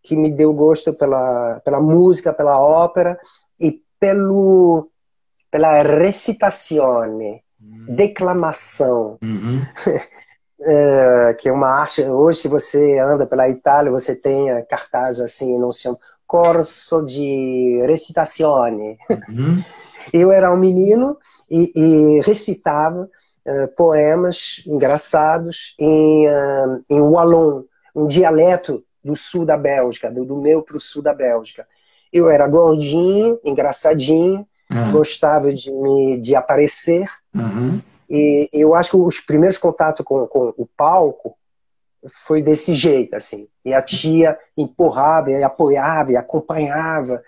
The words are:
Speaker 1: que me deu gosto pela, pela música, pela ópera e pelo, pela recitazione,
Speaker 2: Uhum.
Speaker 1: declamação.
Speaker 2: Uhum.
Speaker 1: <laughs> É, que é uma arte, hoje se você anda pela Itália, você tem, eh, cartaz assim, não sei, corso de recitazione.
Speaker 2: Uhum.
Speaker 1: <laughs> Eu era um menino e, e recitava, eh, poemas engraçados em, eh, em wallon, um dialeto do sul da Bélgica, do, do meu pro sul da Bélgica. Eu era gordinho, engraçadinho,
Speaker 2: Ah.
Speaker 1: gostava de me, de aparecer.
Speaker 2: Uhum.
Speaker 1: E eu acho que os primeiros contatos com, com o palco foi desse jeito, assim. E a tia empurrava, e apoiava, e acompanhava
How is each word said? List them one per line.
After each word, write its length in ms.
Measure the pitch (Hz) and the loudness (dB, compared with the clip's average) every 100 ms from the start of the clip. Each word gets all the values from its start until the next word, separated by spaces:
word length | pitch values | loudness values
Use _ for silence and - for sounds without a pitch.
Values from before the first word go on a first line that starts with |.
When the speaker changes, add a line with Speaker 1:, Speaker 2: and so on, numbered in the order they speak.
Speaker 1:
que 120 | - 156 | -6 -2
me 140 | 156 | -2
deu 220 | 143 156 | 2 0
gosto 400 | 147 151 156 160 | 4 2 2 -2
pela, 680 | 147 143 131 127 120 117 113 143 | -2 -2 0 -2 -2 -4 -6 -4
pela 140 | 143 | 0
música, 500 | 156 165 180 175 165 | 2 4 4 2 -2
pela 260 | 151 147 135 | -2 0 4
ópera 580 | 143 160 170 180 175 175 - _ _ - | 4 4 2 0 -2 -4 -16 _ _ -4
e 220 | 160 151 _ - | -4 -4 _ -4
pelo, 920 | 196 196 196 196 190 185 175 165 156 _ _ _ _ _ _ | 0 0 0 0 4 4 4 2 -2 _ _ _ _ _ _
pela 300 | 151 160 151 | 0 2 4
recitazione, 1600 | 147 151 185 196 - 208 196 - - 156 131 120 110 110 107 110 _ _ | 4 2 0 -2 -8 -2 -2 -2 -4 -2 0 -2 -4 -8 -10 -12 _ _
Speaker 2:
Uhum. 340 | 107 110 113 120 | -20 -20 -10 -2
Speaker 1:
declamação. 1200 | 208 208 180 180 160 - - - 131 120 107 110 | -2 0 -4 -2 -4 -4 -6 -2 -2 -2 -4 -8
Speaker 2:
Uhum. 400 | 113 104 113 131 131 - - | -8 -6 -4 -6 -8 -8 -4
Speaker 1:
<laughs> 480 | 143 - - - _ _ _ 147 | -4 -8 -20 -20 _ _ _ 0
É, 680 | 147 147 135 127 123 120 117 | 2 4 4 4 4 2 0
que 120 | 135 | -2
é 20 | |
uma 160 | 135 131 | 0 0
arte, 340 | 135 151 - | 0 -2 -4
hoje 360 | 135 131 160 160 | -2 2 2 2
se 80 | 147 | -2
você 500 | 143 - 143 147 139 | -4 -2 0 2 2
anda 300 | 135 147 131 | 0 0 -2
pela 220 | 131 127 | 0 0
Itália, 420 | 127 143 143 147 | 0 0 2 2
você 240 | 123 117 127 | -2 -6 -6
tem, 340 | 139 139 139 | -2 -2 -2
eh, 120 | 120 | -4
cartaz 580 | 117 131 - 123 127 120 | -6 -10 -6 -6 -4 -6
assim, 400 | 120 - 131 123 | -8 -8 -4 -2
não 120 | 123 | -4
sei, 200 | 117 127 123 _ _ - | -6 -8 -10 _ _ -4
corso 800 | 175 170 165 151 - - 165 | 0 2 2 -2 -8 -4 -4
de 800 | 143 135 143 135 131 127 127 120 127 | -4 -8 -6 -4 -4 -2 0 0 0
recitazione. 1120 | 160 - 165 151 - 156 135 117 107 107 110 - 220 - | -2 -2 -4 -4 -2 0 2 0 -4 -10 -14 -8 -8 -8
Speaker 2:
Uhum. 340 | 113 135 175 - - - | -6 -2 -2 -4 -18 -20
Speaker 1:
<laughs> 200 | - - | -20 -2
Eu 180 | 170 185 | 2 4
era 220 | 190 185 | 4 4
um 40 | 180 | 2
menino 600 | 185 185 196 226 269 294 _ _ - | 2 2 2 2 0 -6 _ _ -4
e, 180 | 165 170 160 | 0 0 2
e 460 | 160 156 151 151 | 4 6 4 4
recitava, 880 | 165 208 - - 160 147 160 175 196 _ _ _ - | 2 -2 -2 -4 -2 0 -2 -4 -12 _ _ _ -8
eh, 220 | 139 135 - | -4 -4 0
poemas 880 | 170 151 151 170 180 170 - - - | 2 4 2 2 -2 -4 -10 -14 -6
engraçados 1120 | 147 135 147 - 156 156 165 170 - - - | -2 0 -2 -2 0 0 0 -4 -14 -18 -4
em, 500 | 151 156 156 156 151 | 2 4 4 4 4
eh, 360 | 143 139 135 131 127 - | 2 0 -2 -2 -4 -2
em 100 | 147 | 2
wallon, 640 | 147 170 170 165 156 139 131 _ _ | 4 4 4 4 2 -2 -10 _ _
um 140 | 151 151 | -6 -2
dialeto 800 | 151 170 156 175 180 170 127 _ _ | 2 2 4 4 2 -4 -10 _ _
do 140 | 139 147 | -10 -8
sul 280 | - 180 160 | -6 -6 -2
da 120 | 147 | -2
Bélgica, 520 | 143 139 123 113 113 | 0 -2 -2 -4 -10
do, 140 | 123 | -10
do 140 | 131 139 | -8 -4
meu 200 | 147 160 | 0 0
pro 160 | 156 151 | -2 -14
sul 240 | - 147 | -12 -6
da 100 | 147 | -6
Bélgica. 540 | 143 127 117 110 - - _ _ _ _ | -2 -2 -4 -6 -20 -20 _ _ _ _
Eu 180 | 175 165 | 0 4
era 180 | 147 143 | 4 4
gordinho, 880 | 160 165 156 143 160 180 202 226 233 | 4 4 2 -2 -2 0 0 0 -2
engraçadinho, 1040 | 147 139 143 - 156 156 131 160 180 196 208 _ - | -4 -2 -4 0 0 0 0 2 2 -2 -8 _ -8
Speaker 2:
Ah. 220 | 117 113 | -4 0
Speaker 1:
gostava 600 | 151 151 - 151 151 139 | 0 0 0 0 2 0
de 180 | 135 135 | -4 -8
me, 480 | 135 135 139 135 127 | -4 0 2 2 -2
de 140 | 117 135 | 0 -2
aparecer. 680 | - 139 147 - - 170 190 - _ 202 | 0 0 0 0 -2 -2 -2 -12 _ -6
Speaker 2:
Uhum. 460 | 113 104 127 196 - _ - 147 | -4 -4 -4 -4 -8 _ -6 0
Speaker 1:
E 320 | 147 147 147 | 2 2 0
eu 220 | 151 156 165 | 2 4 4
acho 160 | 170 | 2
que 60 | 190 | 2
os 220 | 175 - | 2 -2
primeiros 380 | - 151 180 190 | -2 2 2 2
contatos 480 | 175 - 156 156 - | -2 0 -2 -2 -4
com, 220 | 135 120 | -2 0
com 260 | 135 120 117 | -2 -2 -6
o 120 | 117 | -12
palco 680 | - 151 185 151 - - _ _ _ _ _ _ _ - _ - | -2 2 2 2 -2 -16 _ _ _ _ _ _ _ -20 _ -2
foi 180 | 156 | 0
desse 320 | 151 151 - 151 | 2 0 0 0
jeito, 400 | 165 135 123 107 | 0 0 -2 -8
assim. 320 | - 101 104 _ 127 | -12 -16 -20 _ -4
E 80 | |
a 80 | 131 | -4
tia 560 | - - 160 160 160 156 _ - | -2 -6 0 4 2 0 _ -8
empurrava, 760 | 147 - 170 135 147 160 139 | -8 0 0 2 0 0 0
e 100 | 135 | -2
apoiava, 680 | 139 135 151 139 143 160 135 | -2 0 0 0 0 -2 0
e 40 | 123 | -2
acompanhava 1080 | - 156 156 160 147 147 160 156 127 123 | -2 -8 -6 -6 -4 -6 -6 -6 -6 -10